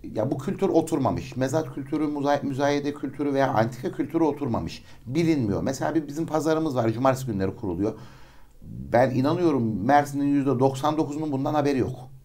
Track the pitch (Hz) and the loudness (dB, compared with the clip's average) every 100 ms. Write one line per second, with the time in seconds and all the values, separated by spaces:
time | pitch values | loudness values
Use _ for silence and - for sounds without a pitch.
0 | - 110 113 151 - 185 190 165 160 156 | -8 -2 -2 -2 -4 0 2 4 2 0
1 | 127 117 - 123 131 156 160 - 135 151 | 0 -2 -6 -2 0 0 -2 -8 -6 -2
2 | 151 147 139 143 143 131 143 143 143 143 | -2 -2 0 0 0 0 2 2 0 -4
3 | 139 - 147 135 135 117 113 - - - | -8 -4 -2 2 2 4 2 0 -8 -4
4 | 147 165 160 - 139 104 82 - - - | -2 2 2 0 -2 -2 -4 -10 -16 -18
5 | - 135 165 156 110 90 87 135 156 151 | -4 0 2 2 2 0 -2 -2 0 -2
6 | 143 143 165 151 156 160 160 127 113 113 | -2 -6 -2 0 2 2 0 0 0 2
7 | 135 131 127 98 95 - 101 85 104 - | 2 2 -2 -2 -2 -2 -6 -2 -2 -4
8 | - - - - - - - 60 67 117 | -16 -18 -20 -20 -20 -20 -16 -14 0 2
9 | 131 131 135 170 175 135 113 101 104 143 | 4 2 0 2 2 2 0 0 4 4
10 | 139 139 143 143 135 127 135 135 151 156 | 4 -2 2 2 2 4 2 2 -2 0
11 | 143 147 156 135 143 151 143 135 110 - | -2 -2 -4 -2 0 2 2 2 0 -4
12 | - - | -14 -20